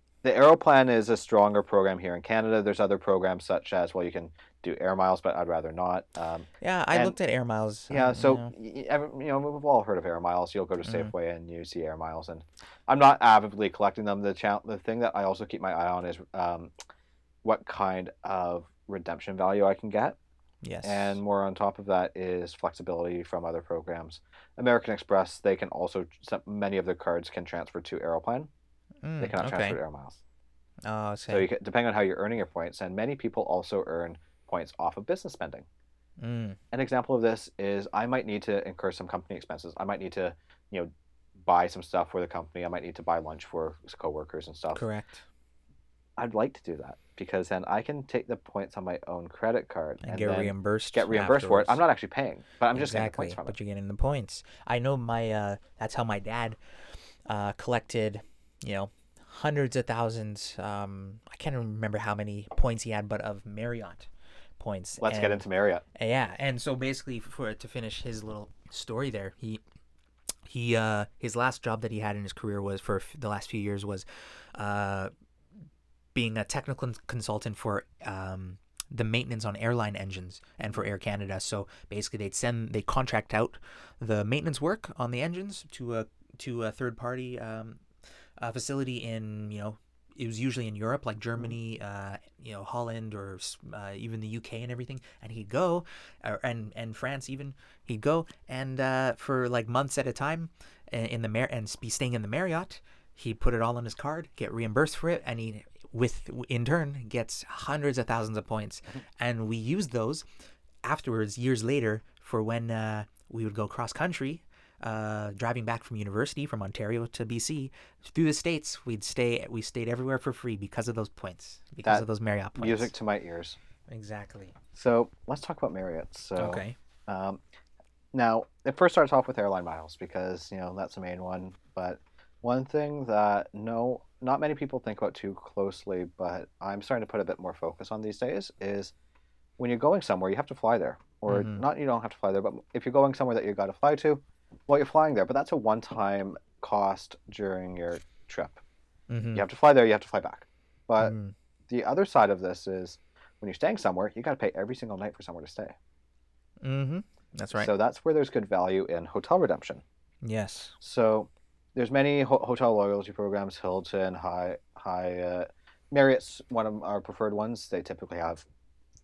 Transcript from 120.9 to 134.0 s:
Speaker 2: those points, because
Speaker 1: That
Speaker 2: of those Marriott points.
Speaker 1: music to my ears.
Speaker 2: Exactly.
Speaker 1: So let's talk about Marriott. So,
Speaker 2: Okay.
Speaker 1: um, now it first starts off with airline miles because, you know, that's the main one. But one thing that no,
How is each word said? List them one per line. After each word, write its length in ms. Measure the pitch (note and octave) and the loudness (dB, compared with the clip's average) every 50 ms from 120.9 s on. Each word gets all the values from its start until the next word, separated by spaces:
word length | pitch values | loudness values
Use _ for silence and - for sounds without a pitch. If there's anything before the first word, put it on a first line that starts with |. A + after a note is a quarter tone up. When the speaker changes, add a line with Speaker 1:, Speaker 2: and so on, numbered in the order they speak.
| A2 | -2
Speaker 2:
those 140 | A2 G#2 - | -4 -4 -6
points, 500 | - - - F#2+ F2+ - - - - - - - - | -8 -12 -12 -12 -12 -14 -16 -18 -18 -20 -20 -18 -16
because 220 | - - A2+ G#2 G#2 | -2 4 4 4 4
Speaker 1:
That 40 | A2 | 4
Speaker 2:
of 40 | |
those 140 | G#2+ A2 G#2 | 0 -2 0
Marriott 340 | A2+ G#2+ G#2 G2+ F#2+ G2 - | 0 0 0 0 -2 -4 -6
points. 120 | B2 A2+ A2 | -4 0 0
Speaker 1:
music 240 | A2+ G#2+ B2 G#2+ - | 2 2 0 -2 -4
to 100 | - A2 | -4 -2
my 140 | G#2 G2+ G2+ | 0 0 0
ears. 380 | - E2+ E2+ E2+ E2+ - - - - - - - - - | -2 -6 -10 -10 -10 -12 -14 -18 -20 -20 -20 -20 -18 -16
Speaker 2:
Exactly. 640 | A#2 A2+ G#2 G2+ G#2+ G#2 G2+ - - G2+ F#2+ F#2 - - - - - | -14 -14 -12 -12 -12 -12 -12 -14 -16 -18 -18 -20 -20 -20 -20 -20 -20
Speaker 1:
So 360 | - - B2+ A#2 A#2 A#2 - - - - | 2 4 6 6 6 4 2 -2 -10 -6
let's 140 | - C#3 C#3+ | -6 -6 -6
talk 160 | - - D#3 - | -4 -8 -4 -2
about 140 | C#3+ - E2+ | -2 -2 -2
Marriott. 340 | F#2+ F#2+ F#2 E2 D#2+ - - - | -4 -6 -4 -6 -6 -8 -8 -12
So, 200 | - - - G2 | -16 -10 -4 -2
Speaker 2:
Okay. 400 | F2+ F2 F2 F2 G2+ F#2+ A2 B2 - - - - - - - | -2 -2 -2 -2 -6 -6 -8 -10 -14 -18 -20 -20 -16 -10 -8
Speaker 1:
um, 320 | G2 F#2 F#2+ G2 F#2+ - - _ - - - _ - - - _ _ _ _ _ - | -6 -4 -4 -4 -4 -6 -12 _ -20 -20 -20 _ -20 -20 -20 _ _ _ _ _ 2
now 300 | C3 A#2+ A2+ A2+ - - - _ _ _ | 4 4 6 6 4 0 -2 _ _ _
it 120 | C3+ C3+ | -4 4
first 180 | - F#3 F3 - | 6 6 6 8
starts 180 | F3 D3+ C3 D3+ | 6 6 8 6
off 140 | C3+ - | 4 4
with 100 | - A#2+ A2+ | 2 0 0
airline 260 | G2+ G2 F#2+ F#2 F2 | 0 2 2 0 -2
miles 320 | E2+ E2 E2 D#2+ E2 - | -4 -8 -8 -10 -14 -12
because, 520 | - F#2 F2 - F#2+ F#2 F#2 F2+ F2 - - G2 | -14 -12 -8 -6 -6 -4 -4 -6 -8 -8 -10 -8
you 60 | F#2 | -8
know, 180 | F2+ F2+ F2+ G2 | -8 -8 -6 -6
that's 160 | F#2 - - | -8 -8 -8
the 60 | F#2+ | -10
main 240 | F#2 F2+ F2+ F2+ F2+ | -10 -8 -8 -8 -8
one. 300 | F#2 F#2 F#2 F#2 F#2 F2+ - _ - _ | -8 -8 -8 -8 -12 -14 -18 _ -12 _
But 240 | F#2+ F2+ F2+ - - - _ _ - - - _ _ - | -6 -6 -6 -6 -8 -14 _ _ -20 -20 -20 _ _ -2
one 220 | A#2+ B2 C3 C3 | 0 0 0 -2
thing 400 | - - D3+ D3 D3 D3 D3 C3 | 0 0 0 0 0 -4 -4 -2
that 420 | A#2 G#2+ G#2 G#2+ G#2 G2+ G2+ - - - | 2 4 6 6 6 4 2 0 -2 -8
no, 500 | G#2 G#2+ A2+ A#2 A#2 A#2+ B2+ B2 - | -8 -6 -4 -2 0 0 0 0 -2